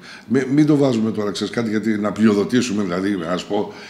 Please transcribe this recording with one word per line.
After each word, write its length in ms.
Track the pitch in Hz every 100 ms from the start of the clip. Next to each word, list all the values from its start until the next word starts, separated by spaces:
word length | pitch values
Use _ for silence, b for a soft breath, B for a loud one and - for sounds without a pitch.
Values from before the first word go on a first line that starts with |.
| B B -
μη-, 180 | 127 127
μην 140 | 143 151
το 100 | 147
βάζουμε 360 | 139 117 110
τώρα, 200 | 104 104
ξέρεις 220 | 98 101
κάτι, 160 | 117 113
γιατί 280 | 107 113 107
να 140 | 104
πλειοδοτήσουμε, 720 | 101 110 101 92 127 123 101
δηλαδή, 340 | 98 87 95 98
να 200 | 82 90
σου 100 | -
πω, 260 | 101 101 B B